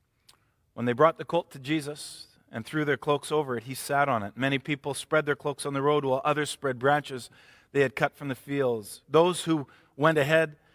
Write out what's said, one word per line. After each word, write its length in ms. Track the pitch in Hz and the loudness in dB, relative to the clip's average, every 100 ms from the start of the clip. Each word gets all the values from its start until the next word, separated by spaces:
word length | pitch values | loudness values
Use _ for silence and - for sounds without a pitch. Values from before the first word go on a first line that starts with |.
| _ _ _ _ _ _ _ | _ _ _ _ _ _ _
When 120 | - 120 | -6 -2
they 60 | |
brought 260 | 120 156 160 | 4 4 4
the 60 | |
colt 260 | 156 170 - | -4 -4 -4
to 80 | 143 | -8
Jesus 720 | 131 156 139 151 - - - _ _ | -4 -4 -4 -12 -14 -18 -20 _ _
and 120 | 120 | -12
threw 200 | 110 156 | -6 -2
their 120 | 147 135 | 0 0
cloaks 360 | 151 143 - | 0 -2 0
over 240 | 151 139 120 | -2 -2 -4
it, 80 | |
he 100 | 117 | -8
sat 340 | 127 - 143 143 | -10 -2 0 2
on 140 | 117 | 0
it. 140 | 101 113 | -2 -4
Many 240 | 135 139 | -2 -2
people 340 | - 143 147 | -4 -6 -6
spread 320 | 131 - 156 147 | -8 0 0 2
their 80 | |
cloaks 320 | 139 147 139 - | -2 -4 -6 -4
on 60 | |
the 100 | 139 | -2
road, 220 | 143 147 | 2 2
while 160 | 139 131 | 2 0
others 260 | 147 147 143 | 0 0 -2
spread 280 | - 139 123 | -4 -4 0
branches 500 | 135 147 - 131 - - - - _ | 2 2 0 -10 -14 -20 -20 -20 _
they 80 | 139 | 0
had 160 | 135 - | 2 0
cut 200 | 147 - | -4 -4
from 120 | 143 | -8
the 80 | 127 | -8
fields. 680 | - 139 131 117 101 - - | -6 -2 0 -2 -6 -18 0
Those 360 | 147 175 170 | 4 4 2
who 220 | 165 160 135 - _ - | 0 -2 -2 -14 _ 0
went 200 | 151 156 | 2 4
ahead 380 | 139 160 156 147 _ | 4 4 2 -4 _